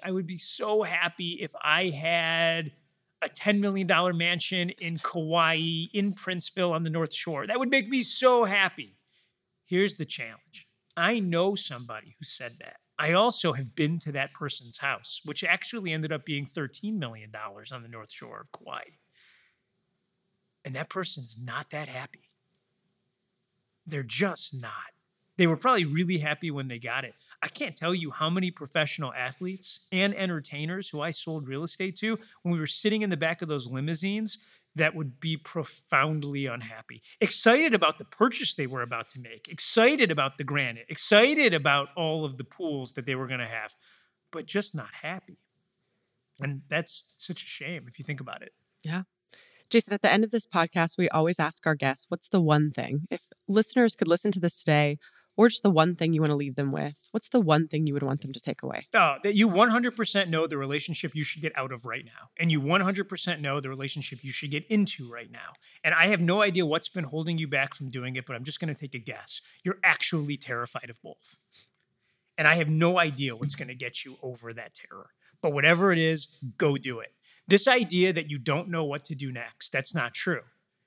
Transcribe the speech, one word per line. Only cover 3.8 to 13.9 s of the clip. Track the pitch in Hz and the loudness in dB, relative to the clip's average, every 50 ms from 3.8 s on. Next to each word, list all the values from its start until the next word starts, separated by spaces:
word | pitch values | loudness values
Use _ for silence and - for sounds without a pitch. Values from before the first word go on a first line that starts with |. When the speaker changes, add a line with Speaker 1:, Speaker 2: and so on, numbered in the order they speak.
| 190 | 2
Speaker 1:
dollar | 165 180 165 175 185 175 | 2 2 4 4 2 0
mansion | 165 170 175 175 170 - - 190 185 175 175 143 - | 0 0 0 0 0 -2 -2 -2 -2 -2 -2 -4 -6
in | 180 165 170 160 | -6 -6 -6 -4
Kauai, | - - - 175 160 156 165 170 165 160 165 160 165 165 165 160 165 - - | -4 -4 -4 -2 -2 2 4 4 6 6 4 2 0 0 -2 -2 -4 -4 -2
in | 202 196 202 190 | 0 0 0 -2
Princeville | - - - 185 180 - - - 196 180 175 | -4 -6 -6 -6 -4 -6 -6 -2 0 0 0
on | 165 160 | 0 0
the | 170 165 | -2 -2
North | 156 165 165 147 - | -2 -2 -2 -2 -4
Shore. | - - 175 160 139 143 | -6 -6 -4 -4 -4 -2
That | 143 220 247 | -2 -2 0
would | 262 247 | 0 2
make | 277 269 202 208 | 2 0 0 2
me | 269 262 | -2 -2
so | 233 - - - 254 254 247 240 226 | -2 -2 -2 4 6 6 6 6 4
happy." | 196 196 202 190 180 - - 123 104 _ _ _ _ _ _ _ _ _ _ _ _ _ _ _ | 4 4 2 2 0 0 -4 -16 -16 _ _ _ _ _ _ _ _ _ _ _ _ _ _ _
Here's | - 175 180 196 202 196 - | -2 0 2 2 2 0 -4
the | 156 | -8
challenge. | - - - 127 113 110 - _ _ - - - _ _ _ _ _ - 170 | -8 -8 -10 -10 -12 -14 -18 _ _ -20 -20 -20 _ _ _ _ _ -4 0
I | 170 190 233 233 | 0 2 2 2
know | 196 180 170 170 180 196 202 | 0 0 2 2 2 2 0
somebody | 190 - - 143 120 123 117 117 110 - - 113 - | -2 -4 -8 -10 -12 -10 -8 -10 -10 -10 -12 -18 -18
who | 147 | -14
said | - - - 131 120 117 - | -14 -12 -12 -12 -14 -14 -16
that. | - - - - _ _ _ - | -20 -20 -20 -20 _ _ _ -4
I | 151 151 170 | 0 2 4
also | 185 214 247 220 - - 170 135 | 4 4 4 2 0 0 -2 -2
have | 127 135 117 - | -2 -4 -8 -2
been | - 156 151 | -2 0 0